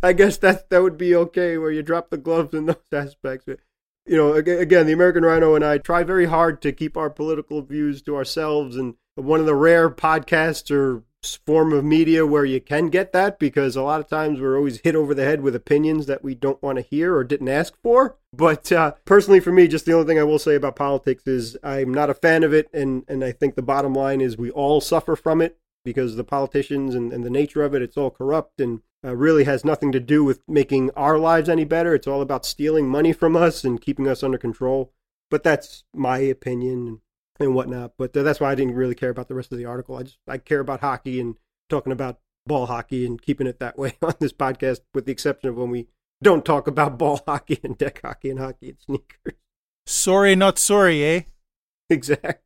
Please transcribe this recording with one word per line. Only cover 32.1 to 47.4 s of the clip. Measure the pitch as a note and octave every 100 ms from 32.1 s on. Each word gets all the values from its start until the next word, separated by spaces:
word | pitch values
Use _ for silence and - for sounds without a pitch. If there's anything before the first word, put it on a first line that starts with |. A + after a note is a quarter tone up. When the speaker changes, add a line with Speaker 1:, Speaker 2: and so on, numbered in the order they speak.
| C#3
Speaker 1:
about | C#3 C3+ -
stealing | - D3 D#3 C#3
money | C#3 D#3+
from | D#3+ E3 E3
us | E3+ D#3
and | C3+ A#2+
keeping | - C#3 C3+
us | B2+
under | C#3 C3
control. | A#2+ A2 B2+ C3+ B2+ _ _ _ _
But | D3+
that's | E3 D3 - - _
my | - B2+ B2+
opinion | C3+ C3 - B2 B2+ B2+ A#2+
and, | A2+ _ _ _ _
and | C#3+ B2+
whatnot. | B2 B2 A#2+ _
But, | B2+ C#3+
uh, |
that's | C#3 D3
why | C#3+
I | C3+
didn't | C3+ B2
really | B2+ A#2+
care | B2+
about | B2 B2+
the | C3
rest | A#2+
of | A#2+
the | A#2+
article. | B2 B2 B2+
I |
just, | B2+ _ -
I | C3
care | _ D3+
about | C#3 C3+
hockey | C#3+ B2+ C3+ B2+
and | A#2+ A2+ _ _ _
talking | D3 -
about | B2+ C3+ B2 _ _ -
ball | D3 A#2+
hockey | A#2+ A2+ B2+ B2
and | A#2
keeping | - C#3+ B2+
it | B2
that | B2 -
way | C3+ -
<laughs> |
on | E3+ -
this | D3+
podcast, | - C3+ C3 C3 B2 _
with | C3+ C3
the |
exception | B2+ D3+ C3+ C3+
of | A#2+
when | B2
we | B2 A#2 _ _ _
don't | G#3 E3+
talk | - D3 C3+
about | C#3 D3 B2+
ball | D3+ C#3+
<laughs> | -
hockey | C#3+